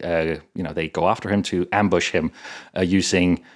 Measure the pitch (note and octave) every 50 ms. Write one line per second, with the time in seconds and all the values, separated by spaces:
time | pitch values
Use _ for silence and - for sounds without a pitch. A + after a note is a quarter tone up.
0 | - F2 E2+ E2 D#2+ D#2+ D#2+ - - _ - - F2+ E2 F2 E2+ E2 D#2 - -
1 | D#2+ F#2 A2+ - - G2 G2 G2+ G2 - - F2+ F2+ - - G2+ G#2 G2 F#2 F2
2 | E2 - - F2 D#2+ D#2+ - - - - - - - - - - F#2+ F2 F#2+ F#2+
3 | F2+ - - F#2 F2+ F2+ F2 - - - -